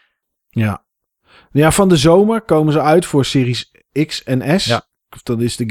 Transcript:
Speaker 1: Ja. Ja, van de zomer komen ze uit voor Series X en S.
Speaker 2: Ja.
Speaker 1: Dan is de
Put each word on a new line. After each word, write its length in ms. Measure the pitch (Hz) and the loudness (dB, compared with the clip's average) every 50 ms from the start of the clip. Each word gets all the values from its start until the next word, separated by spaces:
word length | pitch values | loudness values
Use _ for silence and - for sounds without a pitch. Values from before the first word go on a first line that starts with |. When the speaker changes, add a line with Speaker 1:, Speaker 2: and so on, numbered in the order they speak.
| _ _ _ _ _ _ _ _ _ _ | _ _ _ _ _ _ _ _ _ _
Speaker 1:
Ja. 360 | _ 117 110 104 98 - - _ _ _ _ _ _ _ _ _ _ - _ _ | _ -4 -4 -2 -4 -8 -12 _ _ _ _ _ _ _ _ _ _ -20 _ _
Ja, 200 | - 139 156 160 | 0 2 2 2
van 160 | - - 196 190 | 2 2 2 4
de 80 | 175 | 2
zomer 440 | 147 123 165 170 190 208 214 226 220 | 4 4 4 4 4 4 2 -2 -4
komen 300 | - - 165 156 156 151 | -2 0 0 2 2 2
ze 80 | 147 156 | 0 0
uit 260 | 135 151 156 180 175 | 2 2 2 2 0
voor 180 | - - 143 127 | 0 -2 -2 -2
Series 480 | - - 135 123 123 123 110 - - _ _ _ _ _ 139 156 | 0 -2 -2 -2 -2 -4 -6 -10 -14 _ _ _ _ _ -6 -6
X 160 | 156 - - | -6 -6 -12
en 380 | - - 131 127 92 139 165 202 | -8 -6 -6 -4 -2 -2 -2 -2
S. 40 | - | -2
Speaker 2:
Ja. 220 | 117 120 107 - _ _ _ _ _ - 117 | -2 -4 -4 -6 _ _ _ _ _ -20 -14
Speaker 1:
Dan 180 | _ - 120 113 | _ -6 -4 -4
is 160 | 120 120 - | -4 -4 -4
de 140 | - 120 110 | -6 -4 0